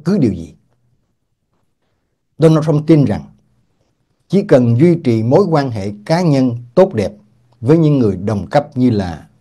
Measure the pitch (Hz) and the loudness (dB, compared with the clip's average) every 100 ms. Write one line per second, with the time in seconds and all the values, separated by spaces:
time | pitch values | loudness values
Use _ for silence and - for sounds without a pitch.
0 | 156 202 120 85 78 - _ _ _ _ | -4 -2 -2 -4 -10 -20 _ _ _ _
1 | _ _ _ _ _ _ _ _ _ _ | _ _ _ _ _ _ _ _ _ _
2 | _ _ _ - 160 156 156 147 151 160 | _ _ _ 0 2 2 0 0 2 2
3 | 117 87 - _ _ _ _ _ _ _ | 2 -2 -10 _ _ _ _ _ _ _
4 | _ _ _ 190 202 135 120 117 175 170 | _ _ _ -2 2 2 2 2 2 2
5 | 127 113 113 160 190 156 135 107 101 104 | 0 -2 0 0 2 -2 -4 -6 -10 -10
6 | - 165 175 139 127 117 - - 190 113 | -4 -2 0 0 0 -4 -4 0 0 0
7 | 92 - _ _ _ _ 110 165 151 143 | -6 -8 _ _ _ _ 0 2 2 2
8 | 107 90 104 101 92 147 147 127 127 107 | 0 -2 -4 -6 -4 -4 -4 -2 0 0
9 | 90 80 - _ | -4 -10 -18 _